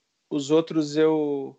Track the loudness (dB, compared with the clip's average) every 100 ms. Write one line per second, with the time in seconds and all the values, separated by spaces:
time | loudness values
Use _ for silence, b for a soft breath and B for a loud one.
0 | _ _ _ -6 2 2 2 -2 -2 2
1 | 2 2 0 -4 -8